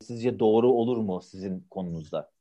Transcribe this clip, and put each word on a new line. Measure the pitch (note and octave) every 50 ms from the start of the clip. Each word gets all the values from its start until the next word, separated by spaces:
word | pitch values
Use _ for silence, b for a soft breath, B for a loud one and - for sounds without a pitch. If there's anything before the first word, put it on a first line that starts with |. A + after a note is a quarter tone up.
sizce | - - A#2+ A#2 A2+ B2 A2 G2
doğru | B2 A2 G#2+ A2+ A#2 B2
olur | B2+ A#2+ A2+ A#2+ B2+ A2+
mu | A2 G2 F#2 F#2
sizin | - - - F#2+ F#2+ G2 F#2 F#2 F#2 _
konunuzda? | - F#2+ F#2 F2 E2 E2 D#2 D2+ - D#2 D2 - _ _